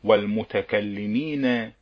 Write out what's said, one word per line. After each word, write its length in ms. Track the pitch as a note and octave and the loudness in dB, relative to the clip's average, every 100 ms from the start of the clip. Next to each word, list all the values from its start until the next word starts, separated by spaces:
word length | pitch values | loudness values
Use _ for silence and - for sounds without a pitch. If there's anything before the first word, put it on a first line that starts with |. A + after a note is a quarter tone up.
والمتكلمين 1700 | G#2 G#2+ G#2 A2 G#2+ G#2 F#2+ G#2+ G#2 G2+ G#2 A2+ D#3 D3 C3 A#2+ A2 - | 4 4 4 -4 -2 -2 0 -2 0 -4 -2 -2 -2 -2 0 0 -4 -12